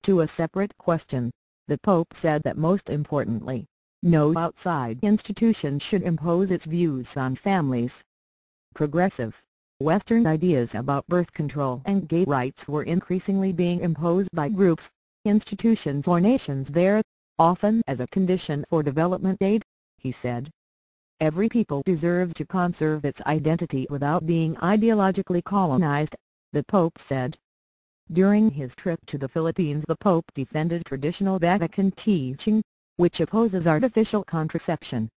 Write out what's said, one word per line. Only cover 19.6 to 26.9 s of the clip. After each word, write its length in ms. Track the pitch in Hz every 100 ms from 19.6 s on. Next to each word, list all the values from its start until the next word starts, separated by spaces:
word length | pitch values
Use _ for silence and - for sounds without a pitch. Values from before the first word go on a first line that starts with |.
| - _ _ _
he 160 | 131
said. 360 | 123 123 120 143 _ _ _ _ _ _ _
"Every 300 | 156 156 220
people 340 | 240 208 143
deserves 500 | 139 170 170 175 180
to 120 | 160 151
conserve 580 | 185 175 170 156 156
its 160 | 143 -
identity 680 | - 156 156 165 160 135 131
without 360 | 143 143 175 160
being 280 | 165 160 165
ideologically 840 | 180 208 226 214 190 190 - 175
colonized," 720 | - 202 185 143 160 143 151 - _ _ _
the 100 | 147
Pope 360 | 147 202 165